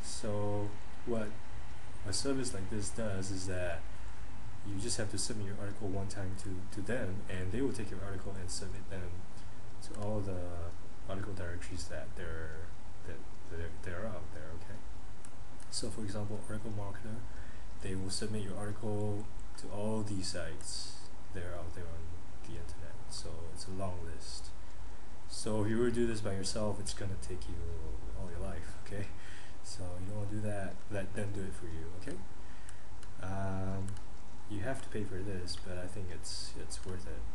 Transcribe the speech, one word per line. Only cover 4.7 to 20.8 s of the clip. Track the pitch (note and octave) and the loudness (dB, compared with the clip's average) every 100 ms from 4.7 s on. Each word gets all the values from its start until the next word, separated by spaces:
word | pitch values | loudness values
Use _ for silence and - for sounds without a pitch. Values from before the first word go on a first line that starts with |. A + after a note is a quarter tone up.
| F#2+ | 0
just | A#2 - | 0 0
have | G#2 | 0
to | G2 | 0
submit | - A2 G2 | 0 0 0
your | G2 | 0
article | G2 - G#2+ | -2 0 0
one | F#2+ G2 | 0 0
time | - F#2+ F#2+ | 0 0 0
to, | - F#2 G2 - | 0 0 0 0
to | F#2+ | 0
them, | B2 G2+ F#2+ F#2+ | 0 0 0 0
and | F#2 F#2 | 0 0
they | A2 | 0
will | C3+ | 0
take | G#2 G2+ | 0 0
your | F#2+ F#2+ | 0 0
article | F#2 - F#2+ | 0 -2 -2
and | F2+ | 0
submit | - F#2+ F#2+ F#2 | 0 0 0 -2
them | F#2+ F2 F2+ - - - - - - | -2 0 0 0 0 0 0 0 0
to | - G#2 | -2 0
all | G#2 G#2+ | 0 0
the | G2 F2+ F2 F2 E2+ - - - - | 0 0 0 0 0 0 0 -2 0
article | F#2+ F#2+ | 0 0
directories | F#2 F2 E2+ - F2 - | 0 0 0 0 0 0
that | D#2 - - | 0 0 -2
they're, | F2 D#2+ D#2+ D#2+ E2 - - - - | 0 0 0 0 0 0 0 0 0
that, | D#2 - - - | 0 0 0 0
that | E2+ E2 - | 0 0 0
they're | F#2 F2 A2 | 0 0 0
out | F2+ D#2 | 0 0
there. | - D#2 E2+ | -2 -2 0
Okay, | - - - - - - - - - - - | 0 0 0 0 0 0 0 0 0 0 0
so | - A#2+ | 0 0
for | G#2+ | 0
example, | G#2 G#2 G#2 G#2+ - | 0 0 0 0 0
article | G#2+ A#2 G#2 | 0 0 0
marketer, | G2 F#2+ A2 A2+ - - - - - - | 0 0 0 0 0 0 0 0 0 0
they | G2 F#2+ | 0 0
will | F#2+ | 0
submit | F#2 G#2+ G#2+ | 0 0 0
your | G2 F#2+ | 0 0
article | G#2 G#2 A2 G#2 G#2 G#2 G#2+ - - - | 0 0 0 0 2 0 0 0 0 0
to | - | 0
all | G2 G#2+ A2 | 0 0 0
these | G2+ G2 F#2+ | 2 0 0
sites | F2+ E2 E2 - - | 0 0 0 0 0